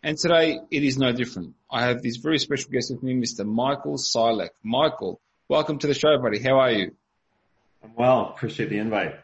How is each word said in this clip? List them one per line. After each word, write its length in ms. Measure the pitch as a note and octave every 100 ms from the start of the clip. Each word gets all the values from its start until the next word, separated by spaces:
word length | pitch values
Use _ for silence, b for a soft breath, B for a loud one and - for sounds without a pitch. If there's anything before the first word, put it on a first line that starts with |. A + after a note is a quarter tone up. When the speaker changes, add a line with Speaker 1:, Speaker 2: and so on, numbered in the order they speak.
Speaker 1:
And 120 | D#3 D3+
today, 440 | F3 E3 D#3+ - -
it 140 | D#3
is 120 | C#3+ C3
no 140 | C3
different. 440 | A#2+ A#2+ - F2 - _
I 180 | B2+ B2
have 140 | B2
this 160 | B2+ A#2
very 220 | D3 D#3
special 320 | - C#3 -
guest 220 | B2+ A2+
with 100 | B2+
me, 120 | C3
Mister 300 | B2+ A2+ -
Michael 520 | G#2 A2 C3 C#3 C#3+ C#3+
Silek. 540 | C3 B2 A2+ A2+ E2+ _
Michael, 580 | A2 A#2+ D#3 - G2 F2 _ _ _
welcome 300 | C#3+ D3+ D3
to 80 | D3
the 60 |
show, 220 | C#3 D3+ D3
buddy. 200 | B2 G#2
How 220 | B2 C3+
are 100 | C3
you? 240 | A2 F2+ - _ _ _ _ _ _ _ _
Speaker 2:
I'm 120 | A2+ A2+
well. 320 | B2 B2+ G2+
Appreciate 400 | - A2+ - A2+
the 100 | G#2
invite. 400 | A2 G#2+ E2+ -